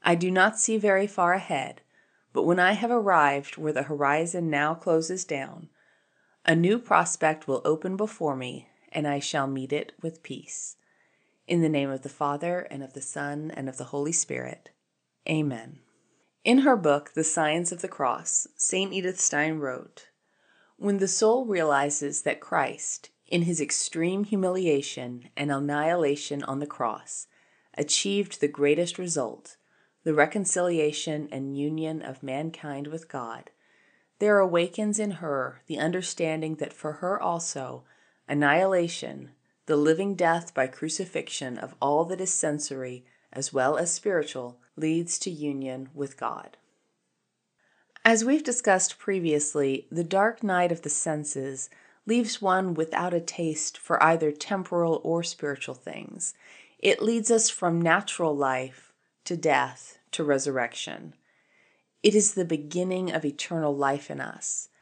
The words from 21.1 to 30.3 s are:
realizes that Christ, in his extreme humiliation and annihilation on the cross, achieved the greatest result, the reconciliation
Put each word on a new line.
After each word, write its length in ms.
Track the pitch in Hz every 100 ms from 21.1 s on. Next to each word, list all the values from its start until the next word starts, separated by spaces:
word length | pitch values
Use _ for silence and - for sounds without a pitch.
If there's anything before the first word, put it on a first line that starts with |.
| - 220 247
realizes 760 | 240 185 156 139 143 143 143 143
that 180 | 147 -
Christ, 680 | - 175 131 139 - - - _
in 160 | - 175
his 180 | 170 165
extreme 640 | 147 - - 165 170 190
humiliation 1080 | 202 208 185 185 175 143 139 - 123 123 -
and 160 | - 143
annihilation 920 | 139 143 147 156 175 147 147 - 143
on 160 | 139 135
the 80 | 147
cross, 580 | - 120 107 - - - _ _ _ _
achieved 640 | - 147 - 196 202 190 -
the 80 | 147
greatest 520 | 147 143 151 175 -
result, 560 | 180 156 120 - - - _ _ _ _
the 80 | 160
reconciliation 1120 | 151 156